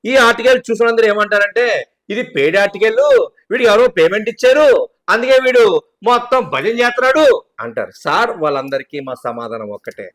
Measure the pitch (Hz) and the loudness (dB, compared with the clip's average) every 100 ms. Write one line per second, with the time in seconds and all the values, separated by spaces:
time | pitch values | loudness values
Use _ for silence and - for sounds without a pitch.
0 | 214 262 233 226 233 254 - 214 233 226 | 0 2 2 2 0 0 -2 -4 -2 2
1 | 226 208 208 208 202 226 240 175 117 _ | 2 0 0 0 0 0 -2 -2 -6 _
2 | _ 208 247 151 143 185 202 196 220 226 | _ -8 -6 -2 0 2 -2 0 -2 2
3 | 294 277 - _ _ 233 240 208 247 - | 2 2 2 _ _ 0 2 4 2 2
4 | 165 202 214 - 247 277 302 196 - _ | 0 0 -6 -2 2 4 4 2 0 _
5 | - 214 254 262 254 247 220 165 _ _ | -4 -2 2 2 4 4 4 2 _ _
6 | 202 240 233 262 180 135 175 233 240 247 | 0 0 0 -4 -2 -4 -4 -2 -2 0
7 | 254 302 302 190 _ - 113 117 101 - | 0 4 4 2 _ -14 -12 -10 -10 -10
8 | - 160 233 196 151 139 139 135 - 147 | -4 -2 -2 -4 -4 -4 -6 -8 -8 -14
9 | 135 123 123 117 117 113 104 101 - 110 | -12 -10 -10 -10 -10 -12 -12 -14 -16 -16
10 | 95 | -20